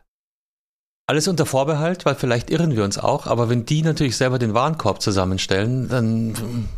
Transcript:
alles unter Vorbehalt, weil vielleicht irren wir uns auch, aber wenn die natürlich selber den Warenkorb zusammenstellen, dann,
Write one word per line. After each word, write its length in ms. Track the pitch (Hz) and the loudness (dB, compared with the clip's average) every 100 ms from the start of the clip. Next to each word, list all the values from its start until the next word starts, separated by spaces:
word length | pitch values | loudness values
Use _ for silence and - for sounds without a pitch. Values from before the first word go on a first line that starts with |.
| _ _ _ _ _ _ _ _ _ _ - | _ _ _ _ _ _ _ _ _ _ -2
alles 220 | 147 175 | 0 0
unter 160 | 165 | 0
Vorbehalt, 640 | 139 131 139 147 165 180 147 | 0 2 0 0 0 0 -2
weil 80 | |
vielleicht 340 | 135 127 117 - | 0 0 0 0
irren 260 | 160 165 110 | 0 2 2
wir 80 | |
uns 120 | 101 - | 0 0
auch, 300 | 107 143 - | 0 0 0
aber 240 | 117 117 | 0 2
wenn 160 | 120 113 | 0 0
die 160 | 156 | 0
natürlich 340 | 160 156 143 - | 2 0 0 2
selber 220 | 127 127 | 0 2
den 160 | 117 | 0
Warenkorb 480 | 107 143 156 104 95 | 2 0 0 -2 0
zusammenstellen, 880 | - 98 92 92 - 98 110 127 113 | 0 0 0 0 0 0 0 -2 -2
dann, 760 | 123 113 113 113 107 107 120 107 | 0 0 0 -2 -4 -6 -6 -6